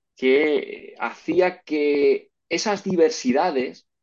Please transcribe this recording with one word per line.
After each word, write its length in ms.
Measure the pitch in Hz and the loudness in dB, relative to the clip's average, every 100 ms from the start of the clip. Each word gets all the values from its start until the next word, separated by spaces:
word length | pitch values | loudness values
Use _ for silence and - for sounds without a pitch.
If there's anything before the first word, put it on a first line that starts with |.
| _ _ | _ _
que 800 | 131 139 151 147 - - - - | 2 4 2 0 -4 -12 -18 -10
hacía 640 | 95 - - 170 180 180 | -10 -8 -4 0 0 -2
que 680 | - 151 147 143 139 135 - _ - | -6 -2 0 2 2 2 -2 _ -8
esas 340 | 165 214 202 | -6 -4 -4
diversidades 1040 | 196 180 160 160 254 131 180 135 123 - _ _ | -2 2 2 0 -2 0 0 -2 -6 -8 _ _